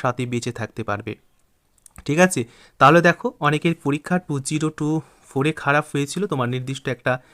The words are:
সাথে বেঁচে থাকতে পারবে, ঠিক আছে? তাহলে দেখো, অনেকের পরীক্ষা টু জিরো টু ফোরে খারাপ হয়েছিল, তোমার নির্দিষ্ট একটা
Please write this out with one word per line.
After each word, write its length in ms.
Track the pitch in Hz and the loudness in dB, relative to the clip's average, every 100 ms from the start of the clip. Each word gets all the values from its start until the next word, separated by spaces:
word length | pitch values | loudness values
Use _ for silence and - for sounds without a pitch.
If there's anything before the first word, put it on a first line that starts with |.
সাথে 220 | 131 120 123 | -4 -4 -4
বেঁচে 260 | 120 123 | -4 -6
থাকতে 300 | 117 110 - | -8 -10 -8
পারবে, 280 | 104 104 107 104 _ _ _ _ _ _ - - | -6 -6 -8 -14 _ _ _ _ _ _ -20 -12
ঠিক 140 | - 151 | -2 4
আছে? 220 | 185 147 113 - - _ | 4 2 -6 -12 -20 _
তাহলে 200 | 131 170 | 8 8
দেখো, 260 | 175 165 247 - | 6 2 -4 -2
অনেকের 340 | 147 151 170 165 | -2 0 0 -2
পরীক্ষা 320 | 143 143 - 180 | -2 -2 -2 -4
টু 160 | - 143 | -2 -6
জিরো 280 | 135 156 156 | -4 -2 -4
টু 200 | 156 151 156 - _ - | -2 -2 -2 -6 _ -8
ফোরে 240 | 135 135 | -2 -2
খারাপ 320 | 156 143 147 147 | -2 0 0 0
হয়েছিল, 300 | 143 143 175 202 | -6 -4 -6 -4
তোমার 220 | 139 120 | -4 -4
নির্দিষ্ট 360 | 127 127 135 - | -4 -8 -8 -8
একটা 240 | 120 131 127 - | -4 -4 -4 -8